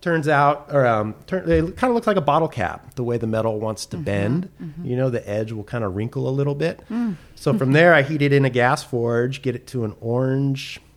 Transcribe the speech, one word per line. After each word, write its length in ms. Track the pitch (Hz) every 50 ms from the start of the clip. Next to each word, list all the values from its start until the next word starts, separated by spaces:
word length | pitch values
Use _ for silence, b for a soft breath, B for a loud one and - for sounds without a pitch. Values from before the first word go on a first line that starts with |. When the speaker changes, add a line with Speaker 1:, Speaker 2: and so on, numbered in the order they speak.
| -
Speaker 1:
Turns 240 | 180 170 160 151 151
out, 400 | 156 139 143 143 147 143 - - -
or, 120 | 143 131
um, 300 | 120 117 107 107 107 104 - - -
turn, 200 | - 185 - 165
it 280 | 165 160 160 165 202 -
kinda 160 | - 254 240
looks 140 | 233 226 -
like 80 | 208
a 40 | 190
bottle 280 | 147 143 143 156 165 156
cap, 480 | - - 98 85 78 - - - -
the 80 | - 123
way 120 | 117 120
the 100 | 117 113
metal 320 | 110 110 110 110 113 110 107
wants 280 | 107 110 110 107 -
to 100 | - -
Speaker 2:
Mm-hmm. 80 | - 156
Speaker 1:
bend. 440 | 117 101 101 101 104 123 170 180 190 - - 180
Speaker 2:
Mm-hmm. 220 | 165 147 160 175
Speaker 1:
You 120 | 147 123
know, 120 | 123 131 131
the 180 | 120 117 -
edge 260 | - 101 107 110 110 113
will 100 | 110 104
kinda 260 | - - 120 113 98
wrinkle 400 | 90 98 107 120 - 139 131 131
a 20 |
little 260 | 131 139 143 143 143
bit. 240 | 143 156 165 - - - -
Speaker 2:
Mm. 260 | 220 233 240 226 185 151 - - -
Speaker 1:
So 200 | - - - 113
from 160 | 107 135 127 135
there, 220 | 151 165 175 170
I 80 | 151 139
heat 180 | 131 160 151
it 120 | 143 135 139
in 120 | 143 139
a 60 | 135
gas 320 | 120 123 120 123 139 151 -
forge, 580 | - - 120 117 117 117 117 120 127 131 135
get 140 | - 131 120
it 120 | 117 - -
to 160 | - 127 113
an 100 | 107 101 - -
orange 800 | 113 117 123 131 131 131 135 139 139 135 135 - - - - _ - _